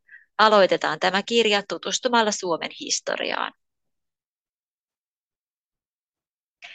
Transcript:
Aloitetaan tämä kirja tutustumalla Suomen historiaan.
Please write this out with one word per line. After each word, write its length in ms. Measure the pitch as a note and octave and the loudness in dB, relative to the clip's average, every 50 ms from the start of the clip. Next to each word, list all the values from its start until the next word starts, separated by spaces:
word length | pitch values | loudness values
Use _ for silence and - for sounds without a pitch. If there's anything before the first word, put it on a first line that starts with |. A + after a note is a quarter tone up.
| _ _ - - _ _ _ - | _ _ -20 -20 _ _ _ 2
Aloitetaan 600 | G#3 A3 G#3+ G#3 F#3+ E3+ F3 D#3 - D3 D3+ D#3+ | 4 6 6 6 6 4 4 0 0 -2 -2 -2
tämä 220 | - F#3 F3+ G3 G3+ | -2 0 0 -2 -2
kirja 400 | - A#3 A#3 A3+ G#3+ G#3 G3+ F#3+ - | 0 0 2 2 2 2 0 -2 -4
tutustumalla 640 | F3+ E3 - G3+ F#3+ - - B3+ A#3+ A#3 A3 G#3+ G3+ | -8 -8 -6 -6 -4 -4 -2 0 2 2 2 2 0
Suomen 380 | - - F3+ E3 D#3 D#3 D#3 - - | -2 -4 -4 -4 -4 -4 -8 -12 -12
historiaan. 720 | - - - - - - - - - - - - - G#1+ - _ _ _ _ _ _ _ _ _ _ _ _ _ _ _ _ _ _ _ _ _ _ _ _ _ _ _ _ _ _ _ _ _ _ _ _ _ _ _ _ _ _ _ _ _ _ _ _ _ _ _ _ _ _ _ _ _ _ _ _ _ - - - | -8 -6 -6 -6 -4 -4 -4 -4 -4 -4 -4 -4 -6 -6 -10 _ _ _ _ _ _ _ _ _ _ _ _ _ _ _ _ _ _ _ _ _ _ _ _ _ _ _ _ _ _ _ _ _ _ _ _ _ _ _ _ _ _ _ _ _ _ _ _ _ _ _ _ _ _ _ _ _ _ _ _ _ -20 -20 -20